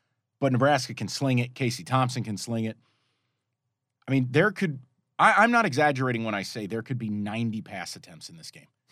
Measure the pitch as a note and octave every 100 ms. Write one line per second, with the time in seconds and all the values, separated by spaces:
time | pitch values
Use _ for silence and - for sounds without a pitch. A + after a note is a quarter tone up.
0 | _ _ _ _ C3+ B2 C#3 C3+ - A2
1 | G#2 - C#3 B2 A#2+ - B2 A#2+ F2 C3
2 | B2 B2+ G#2+ G2 A#2+ A2+ A2 A2 _ _
3 | _ _ _ _ _ _ _ _ _ _
4 | - C3+ B2+ D3 G3+ G3 F3+ C3 - _
5 | _ - G3+ G3 A#3 A#3 G3+ C3 D3 C3
6 | B2+ A#2 A2+ G2+ F#2+ A#2 G2 A2+ G#2+ B2
7 | G#2+ G#2 G#2 A2+ A#2 G#2+ - G2 F2 -
8 | F2+ E2 - E2 - E2 _ _ _